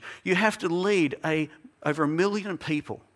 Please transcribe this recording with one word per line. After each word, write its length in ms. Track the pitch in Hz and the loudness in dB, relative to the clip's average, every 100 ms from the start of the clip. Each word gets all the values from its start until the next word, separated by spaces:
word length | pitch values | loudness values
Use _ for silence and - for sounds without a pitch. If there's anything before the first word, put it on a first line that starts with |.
| - - | -14 -8
You 120 | - 185 | 0 2
have 220 | 214 208 | 2 0
to 100 | 180 | -2
lead 480 | 175 190 202 147 - 156 | 0 2 2 2 0 -2
a, 240 | 156 151 - - _ | -2 -2 -8 -20 _
over 200 | 147 151 | -4 0
a 40 | 147 | 0
million 500 | 160 202 208 202 160 | 2 2 0 -4 -8
people. 440 | - 151 - 107 - | -4 -4 -4 -12 -12